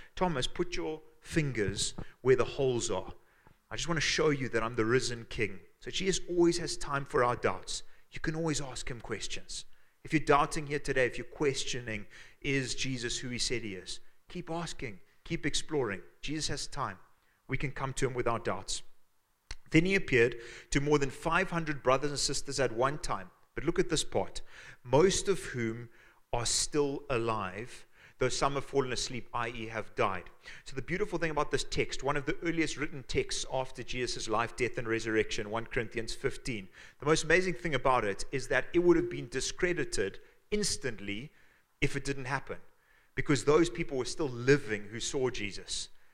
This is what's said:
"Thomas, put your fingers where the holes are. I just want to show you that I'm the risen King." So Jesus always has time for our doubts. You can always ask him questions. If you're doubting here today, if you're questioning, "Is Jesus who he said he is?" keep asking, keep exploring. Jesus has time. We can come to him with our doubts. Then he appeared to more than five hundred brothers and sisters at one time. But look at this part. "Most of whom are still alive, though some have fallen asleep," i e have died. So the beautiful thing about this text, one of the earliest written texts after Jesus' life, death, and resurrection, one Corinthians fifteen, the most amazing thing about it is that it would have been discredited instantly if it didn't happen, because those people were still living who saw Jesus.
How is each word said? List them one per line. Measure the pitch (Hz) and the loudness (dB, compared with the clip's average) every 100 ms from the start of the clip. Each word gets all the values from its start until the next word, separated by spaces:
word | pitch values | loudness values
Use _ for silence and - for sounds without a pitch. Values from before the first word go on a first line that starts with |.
| - - | -12 -2
"Thomas, | 185 156 - | 0 0 -2
put | - 180 - | -2 -2 -2
your | 165 156 - - | -4 -6 -12 -20
fingers | - 165 143 113 95 101 - - - - | -4 0 0 0 0 0 -4 -4 -10 -2
where | 123 123 | 4 6
the | |
holes | 107 - 135 120 113 | 4 0 0 0 0
are. | 92 95 - _ _ - - _ | -4 -4 -14 _ _ -20 -20 _
I | 110 | -8
just | 139 | -2
want | 160 | 0
to | - | 2
show | - 156 | 4 4
you | 135 123 | 2 0
that | 117 | 0
I'm | 113 | 0
the | 120 | 0
risen | 110 127 127 117 113 | 4 4 2 -6 -8
King." | - 101 92 - _ | -2 -2 -4 -14 _
So | 120 | -8
Jesus | - 190 - - | -2 0 0 0
always | 175 170 170 | 4 4 4
has | 151 - | -2 -4
time | - 139 | -2 -2
for | 139 139 | 0 2
our | 120 117 | 4 2
doubts. | 107 92 - - - - - | 0 0 -4 -8 -8 -14 -12
You | - | -6
can | - | -4
always | 160 165 135 | -2 0 -2
ask | 139 120 - | -4 -6 -6
him | 120 | -6
questions. | - 104 - 95 - - - - - _ | -6 -6 -4 -6 -6 -10 -10 -14 -18 _
If | - | 0
you're | 151 | 0
doubting | 113 143 151 165 143 | 6 6 6 0 -2
here | 147 | -4
today, | - 131 120 | 0 2 2
if | - | 0
you're | - | -8
questioning, | - 147 131 - 127 120 107 104 - - - | 0 0 2 -2 -4 -4 -6 -8 -14 -20 -8
"Is | 143 135 123 | 0 0 0
Jesus | - 135 131 117 - | -2 -2 -2 -2 -4
who | 127 | -4
he | 120 | -2
said | - 120 | 0 -2
he | 107 | -4
is?" | 92 - - - - - | -8 -8 -10 -10 -16 -12
keep | 180 160 | -10 -6
asking, | 165 165 - 123 98 - _ | -4 -4 -6 -8 -10 -16 _
keep | - 165 | -6 -2
exploring. | 147 - - 151 120 95 - - | 0 0 0 2 2 0 -6 -10
Jesus | - 156 147 | -6 -2 -2
has | 147 - | -2 -4
time. | 147 120 95 - _ _ _ - | -4 -4 -6 -16 _ _ _ -6
We | 127 | -2
can | 139 | -2
come | - 135 | -4 -6
to | - 127 | 0 0
him | |
with | 127 117 | 2 0
our | 113 | 0
doubts. | 110 95 - - - - - _ _ _ _ - - | -2 -4 -4 -6 -8 -14 -20 _ _ _ _ -12 4
Then | 160 | 4
he | 180 | 6
appeared | 196 - 127 117 - - - - | 2 4 6 6 2 -12 -16 0
to | 143 | 2
more | 139 147 | 4 4
than | 139 | 4
five | - 165 170 185 | -2 0 2 2
hundred | 170 156 139 | -2 -2 0
brothers | 127 135 147 | 4 4 4
and | 135 | 0
sisters | - 139 - - | 0 0 -2 0
at | 123 | 0
one | 110 131 147 | 2 0 0
time. | - 104 90 - - | -2 -4 -6 -16 -12
But | - | -4
look | 139 147 | -2 2
at | 117 | 2
this | 117 | 0
part. | - 107 95 - - - - - | 0 0 0 -4 -8 -12 -18 -16
"Most | 123 131 190 - - | 4 6 6 4 0
of | 185 - | 0 -2
whom | 123 113 117 120 - - _ - | -4 -4 -4 -12 -18 -20 _ -4
are | 120 113 | -2 2
still | - - 151 143 143 - | 0 2 2 2 0 -2
alive, | 120 113 110 92 98 123 - - - - - | 0 2 0 -2 -6 -10 -14 -20 -20 -20 0
though | 127 | 0
some | 110 143 | 4 2
have | 135 | 2
fallen | - 139 127 | 0 0 2
asleep," | 117 - 123 - | 0 -4 -6 -6
i | 120 117 | -4 -4
e | 123 110 | -4 -6
have | 113 101 - | -6 -6 0
died. | 107 92 - - - - | 2 0 -8 -18 -16 -16
So | - 131 | -8 -8
the | |
beautiful | 117 180 208 165 | -4 -2 -2 0
thing | 165 | 0
about | 147 147 | 0 0
this | 139 | 0
text, | - - 113 - | 0 0 0 0
one | 135 143 | 0 0
of | 139 | 0
the | 143 | -2
earliest | 170 165 151 - | 0 0 0 0
written | 156 139 | -4 -6
texts | - 135 - - - | -2 -2 0 -2 -2
after | 131 131 - | -2 -2 -6
Jesus' | 117 127 120 123 110 | -6 -2 -2 -2 0
life, | 107 113 - | 0 0 0
death, | 117 - | 0 0
and | 117 | 0
resurrection, | 113 113 110 104 - 104 | 0 2 2 2 0 -2
one | 113 117 | -4 -2
Corinthians | 131 110 117 113 | -2 -2 -4 -4
fifteen, | - 131 - - 107 95 - - - | -2 -4 -4 -4 -6 -6 -16 -20 -6
the | 143 | 2
most | 156 | 2
amazing | 156 170 185 | 6 4 4
thing | 175 170 | -2 0
about | 131 139 123 | 2 4 4
it | 107 98 - | 2 0 -2
is | 135 - | -2 0
that | 131 - | 0 2
it | 170 | 4
would | 175 165 | 6 6
have | - | 4
been | - 135 | -4 -4
discredited | 131 - - 180 175 131 - 98 - - - - | -4 -4 -2 0 0 -2 0 -2 -4 -18 -20 -4
instantly | 208 202 - 131 107 101 104 151 - - _ _ - | 0 0 -2 -4 -6 -6 -8 -8 -16 -20 _ _ -2
if | 143 139 | 0 0
it | |
didn't | 135 131 123 | -2 -4 -2
happen, | 139 - 87 - _ _ _ _ | -4 -4 -10 -12 _ _ _ _
because | - - 131 | -4 2 2
those | 135 160 165 | 6 6 6
people | - 170 135 | 2 -4 -2
were | |
still | 117 - 131 | -2 -2 -2
living | 120 123 143 110 104 101 | 0 6 6 6 -4 -4
who | 113 | -6
saw | - 143 127 | -4 0 0
Jesus. | 117 104 95 87 - - - - | 0 -6 -8 -8 -8 -8 -14 -20